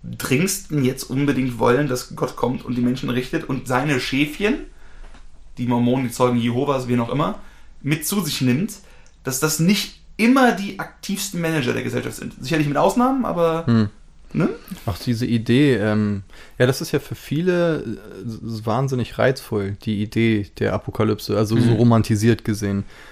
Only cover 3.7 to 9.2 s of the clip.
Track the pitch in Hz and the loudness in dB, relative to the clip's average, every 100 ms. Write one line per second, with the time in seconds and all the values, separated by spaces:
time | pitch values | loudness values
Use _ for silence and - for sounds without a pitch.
3.7 | 127 143 131 - 131 147 - 202 302 - | 0 2 0 0 0 0 0 0 -2 -6
4.7 | - - - - - - - - - 120 | -16 -20 -18 -18 -18 -18 -18 -18 -6 -2
5.7 | 123 120 127 127 - 127 120 117 120 143 | 2 2 2 -2 2 2 4 0 0 0
6.7 | 135 123 123 117 139 170 214 - - - | 0 2 0 0 0 -2 -2 -12 -20 -20
7.7 | - 135 156 - 202 160 - 127 123 202 | -10 -4 -4 -2 -2 -2 0 0 2 -2
8.7 | - - - - - | -8 -20 -20 -20 -12